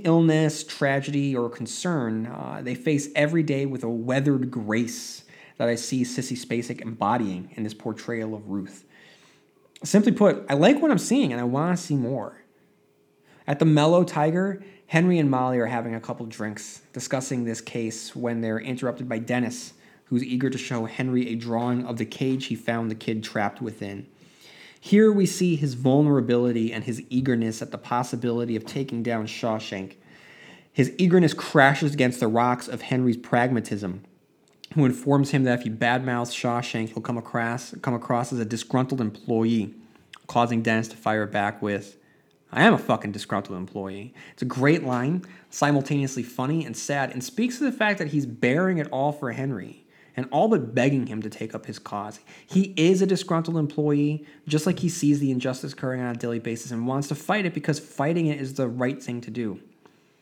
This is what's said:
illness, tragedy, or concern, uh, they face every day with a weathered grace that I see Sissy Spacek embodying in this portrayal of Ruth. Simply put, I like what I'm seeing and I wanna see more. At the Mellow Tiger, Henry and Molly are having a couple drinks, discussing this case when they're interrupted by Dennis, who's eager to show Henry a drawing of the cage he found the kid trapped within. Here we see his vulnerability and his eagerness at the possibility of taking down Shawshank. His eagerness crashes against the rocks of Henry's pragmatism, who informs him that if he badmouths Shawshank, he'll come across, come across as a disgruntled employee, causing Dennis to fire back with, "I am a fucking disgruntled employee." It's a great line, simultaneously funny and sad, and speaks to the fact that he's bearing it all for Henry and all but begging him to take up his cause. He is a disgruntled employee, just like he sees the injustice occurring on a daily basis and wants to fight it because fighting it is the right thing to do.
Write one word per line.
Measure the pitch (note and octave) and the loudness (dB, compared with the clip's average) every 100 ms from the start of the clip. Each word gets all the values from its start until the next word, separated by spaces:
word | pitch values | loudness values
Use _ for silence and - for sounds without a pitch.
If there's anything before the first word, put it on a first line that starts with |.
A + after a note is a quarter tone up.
illness, | E3+ E3 E3 D#3 D#3 D3+ | 4 4 6 4 2 0
tragedy, | - - C#3 C#3 C#3 C#3+ C#3 B2+ | -8 -2 0 0 -2 -2 0 0
or | A#2+ | -2
concern, | A#2+ A#2 - F3+ E3 A#2 A2 A2+ | -6 -10 -6 -4 -2 -2 -2 -4
uh, | - C2 - | -8 -10 -8
they | B2 B2 | -8 -4
face | - D3 C#3+ - | 0 0 0 0
every | D3 E3 | 2 2
day | D3+ C#3 C#3 | 0 0 -2
with | B2+ | -4
a | A#2 | -4
weathered | A#2 A#2+ C3 C#3+ C3+ B2+ | -4 0 0 2 2 0
grace | A#2+ G#2 A2 A#2 - - - - - - - | -4 -2 0 -2 -6 -12 -14 -18 -20 -14 -2
that | A#2 | 0
I | A#2 | 0
see | - C3 | -2 -2
Sissy | A#2+ - B2 B2 | -2 -4 -6 -6
Spacek | - A#2 A#2 A#2+ | -4 -4 -4 -8
embodying | A2+ A2 G2+ A#2+ G#2 F2+ F2+ - | -10 -2 0 2 0 -4 -8 -8
in | |
this | G#2+ | -8
portrayal | G#2+ A#2 G#2+ - A#2 A2 G#2+ | -6 -8 -8 -6 -6 -6 -8
of | G#2 | -6
Ruth. | G2 F#2+ - - - - - _ _ _ _ _ - | -6 -6 -12 -20 -20 -20 -20 _ _ _ _ _ -14
Simply | - G3+ G#3+ | 2 4 6
put, | - G3+ - - | 6 6 4 2
I | |
like | C#3+ F#3 D4 | 4 6 6
what | D#4 | 4
I'm | G#3+ | 2
seeing | - C4 G3 | 2 2 2
and | A#2+ | 0
I | |
wanna | A#2+ C3 E3 F3+ | 0 0 0 -2
see | - C#3+ | 0 -2
more. | A#2+ C3 G2+ - _ _ _ _ _ _ _ _ _ _ - | 0 -4 -6 -12 _ _ _ _ _ _ _ _ _ _ -4
At | D3 | 2
the | D#3+ | 4
Mellow | D3+ D3+ F3 | 6 6 6
Tiger, | F3 D#3 D3+ F3 G3 G3 - - - | 4 2 0 2 -2 -4 -12 -20 0
Henry | E3 F3+ F3 | 4 4 6
and | C#3+ | 4
Molly | C3 B2+ B2+ | 2 2 2
are | A2+ | 0
having | A#2+ A#2 A2+ | -2 -4 -6
a | |
couple | A2+ A#2+ A2+ | -6 -8 -10
drinks, | - G#2+ G#2 - - _ | -8 -8 -8 -12 -18 _
discussing | - - C3+ B2+ B2+ | -12 -6 -4 -4 -4
this | A#2 A2+ | -4 -6
case | - A#2+ A2+ G#2+ - - | -8 -6 -6 -6 -10 -6
when | A#2+ A#2 | -4 -2
they're | A2+ A2 | -2 -2
interrupted | C3 B2+ B2+ A#2 B2 | -4 -4 -4 -4 -6
by | A2+ | -6
Dennis, | A#2 B2 A#2 B2 - - - _ - | -2 -2 -2 -4 -12 -18 -20 _ -2
who's | B2 | -2
eager | B2 B2+ C3 | 0 -2 -2
to | B2+ | -2
show | - B2 A2+ | -4 -4 -4
Henry | - B2+ B2+ A#2+ | -4 0 0 0
a | A#2 | -4
drawing | A#2 A2+ A#2+ B2 B2 | -4 -2 0 -2 -2
of | A#2 | -4
the | A2 | -6
cage | - C3 C3 - | -2 -2 -2 -4
he | A2 | -4
found | - A#2 A#2 | -2 -2 -2
the | G#2+ | -4
kid | - A2 | -4 -4
trapped | G#2+ A2+ G2+ - | -4 -2 -2 -2
within. | A#2+ G#2+ G2+ G2 - _ - _ - - - - | -10 -8 -10 -12 -14 _ -20 _ -20 -20 -20 -20
Here | - G#3 A3 | 4 6 8
we | G3+ F#3 | 6 2
see | - F3+ D#3 | 2 0 2
his | C#3+ B2 | 0 0
vulnerability | C3 C#3 D3+ C#3+ A#2+ A#2+ B2 A#2 A2+ | 4 6 6 4 4 2 2 2 0
and | A#2 | -2
his | B2 A2 - | -6 -6 -4
eagerness | B2+ C3 A#2+ A2+ A2 | 0 2 2 0 -4
at | A#2+ | -8
the | A#2+ | -12
possibility | - B2 B2+ C3 A#2+ A#2 A#2+ A2 | -4 -2 -2 -2 -2 -2 -2 -4
of | A2 | -4
taking | C#3+ C3+ A#2 | -6 -6 -4
down | A#2 A#2 G#2+ | -2 -2 -4
Shawshank. | - A#2 G#2+ - G2+ F#2+ - _ - - - - - _ | -4 -4 -4 -6 -10 -10 -14 _ -20 -20 -20 -20 -20 _
His | - B2+ - | 0 0 4
eagerness | F3+ F#3 D#3+ | 6 8 6
crashes | - - D#3 C#3 C#3+ D3+ | 2 2 6 8 6 0
against | C#3+ B2+ A#2+ | 2 0 2
the | A2+ | 2
rocks | A2+ B2 B2 - | 4 2 0 -4
of | A2 | -10
Henry's | - C3 B2+ A#2+ | -2 0 2 0
pragmatism, | - B2 B2+ B2 G#2+ G#2 G2+ F#2 - _ _ _ _ _ - D#3 | 0 2 2 0 -2 -4 -6 -8 -12 _ _ _ _ _ -4 2
who | C3 | 2
informs | B2 C#3 C#3 C#3+ | 2 4 4 4
him | C#3+ C3 | 2 2
that | A#2+ | 2
if | |
he | A2+ | -2
badmouths | A2 A#2+ B2 C3 A#2+ A#2+ | -2 2 2 0 -2 -4
Shawshank, | - B2 A#2+ A#2+ A#2 A2 | -2 -2 -2 -2 -4 -4
he'll | A2+ | -6
come | A2 A#2+ | -6 -6
across, | A2+ A#2+ A#2 A#2+ - - | -4 -4 -2 -4 -8 -8
come | - | -4
across | A#2+ - A#2+ B2 | -2 0 -2 -2
as | B2 | -4
a | A2 | -4
disgruntled | A2+ - B2+ B2+ C3 | -6 -2 0 0 -2
employee, | G#2+ G#2+ - A2+ A2+ A#2 F#2+ - - - _ - - | -4 -4 -2 0 2 2 -2 -8 -20 -20 _ -20 -2
causing | A#2+ A#2+ A#2 | 0 2 2
Dennis | A2+ A2+ A2 | 2 2 0
to | - | -4
fire | A2+ G#2+ G2+ | -2 -2 0
back | G#2 G2+ G#2 | 0 -2 -2
with, | G#2 G2 - - _ _ _ _ _ | -4 -4 -6 -18 _ _ _ _ _
"I | - | 4
am | G3+ | 6
a | F3+ | 6
fucking | - A2+ G#2 | 2 0 -2
disgruntled | G#2 - G2+ G2 F#2+ | -8 -4 -4 -4 -8
employee." | F#2 G#2 G2 G2 A#2 - - | -8 -8 -8 -10 -14 -18 -20
It's | - | -8
a | B2+ | -6
great | A#2+ C3+ E3 | 2 4 4
line, | C3+ B2 B2+ F3+ - - - | 2 0 0 -2 -6 -16 -18
simultaneously | - D3 D3 C#3 C#3+ C3+ C3 | 0 2 4 2 0 -2 -4
funny | A#2 - B2+ D#3+ C3 | -8 -4 -2 -2 -4
and | G#2+ | -8
sad, | - C#3+ C3 | -4 -2 -2
and | B2+ | -6
speaks | - - B3 B3 | -6 -2 -2 0
to | |
the | C#4+ | -4
fact | B3+ G#3+ G3+ | 0 0 0
that | D3+ | -2
he's | D3 B2+ | -2 -2
bearing | A#2 B2 C#3+ F#3 F3 | 0 2 2 2 0
it | C#3+ | -2
all | C3 C#3+ | -2 -2
for | D3 C3 | -2 -6
Henry | A#2 C#3 A#2 A1 - _ _ _ - | -6 -4 -6 -8 -16 _ _ _ -8
and | C3 | -2
all | D3 A3 | 2 4
but | G#3+ A#2+ A#2+ | 2 2 2
begging | C#3 C#3 A#2+ | 2 2 0
him | G#2+ | -4
to | A2 | -8
take | - A2 - | -8 -10 -10
up | - | -12
his | - | -14
cause. | - G#2 G#2 - - - - | -10 -8 -8 -12 -20 -20 -2
He | F#3 G3 F3+ | 0 2 4
is | E3 F#3 | 4 4
a | F#3+ | 4
disgruntled | F#3 - E3 E3 E3 | 2 0 -2 0 -2
employee, | D3 - D3+ D3 D3 D3+ - - - | -2 0 2 2 2 -2 -8 -18 -2
just | D3+ F#3 | 0 0
like | F3 | 0
he | F3 | -2
sees | - D3 C#3+ | 0 2 4
the | C#3 | 2
injustice | B2+ C3 B2+ C3+ | 0 -2 -4 -8
occurring | C3 C3 B2+ | -8 -6 -4
on | B2 A#2 | -4 -4
a | |
daily | A#2+ A#2 | -4 -4
basis | A#2 A#2 A#2+ | -4 -8 -6
and | A#2 A#2+ | -6 -2
wants | C3+ C#3 | -2 -2
to | D3 | -4
fight | - G#3 F#3 | 0 0 0
it | |
because | D#3+ D3 C#3+ | -2 -2 -2
fighting | - - D3 F3 D#3+ | -4 -2 0 2 0
it | C#3+ | -2
is | C3+ | -4
the | C3+ B2+ | -4 -2
right | B2 B2+ C3+ | -2 -2 -4
thing | - A#2+ | -8 -8
to | A#2+ | -8
do. | A2 A2+ F#2 - _ _ _ _ _ | -6 -6 -6 -14 _ _ _ _ _